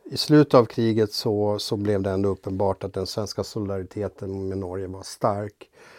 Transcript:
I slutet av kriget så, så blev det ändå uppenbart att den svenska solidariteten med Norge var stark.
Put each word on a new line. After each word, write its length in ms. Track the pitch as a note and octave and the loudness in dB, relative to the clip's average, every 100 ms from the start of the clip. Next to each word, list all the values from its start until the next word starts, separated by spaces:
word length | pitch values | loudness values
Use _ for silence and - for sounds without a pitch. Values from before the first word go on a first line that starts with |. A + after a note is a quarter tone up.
I 120 | - - | -10 -6
slutet 380 | - D3+ D3 | 6 6 8
av 100 | C3 | 6
kriget 480 | A2 - A2+ A2 G#2 | 6 2 2 2 2
så, 460 | - A#2 G#2 G#2 G#2 | 0 -2 0 0 0
så 180 | - G#2+ | -2 -2
blev 260 | G2+ G2 | 0 0
det 80 | G2 | 0
ändå 180 | F#2+ G2+ | 0 0
uppenbart 560 | F#2 G2+ F#2+ G2 F#2+ | -2 -4 -2 0 0
att 100 | F#2+ | -6
den 120 | G2 F#2 | -6 -6
svenska 380 | - G2+ - | -6 -6 -6
solidariteten 1040 | G2 A2+ G2 G2 F#2 G#2 G2 - G2+ G2 F#2+ | -6 -6 -6 -6 -8 -6 -8 -8 -8 -6 -6
med 100 | F#2+ | -6
Norge 280 | F2+ F#2+ F#2 | -6 -6 -8
var 160 | F#2+ | -10
stark. 680 | - - A#2 G2+ G#2 - - - - | -14 -2 -2 0 -6 -12 -20 -20 -20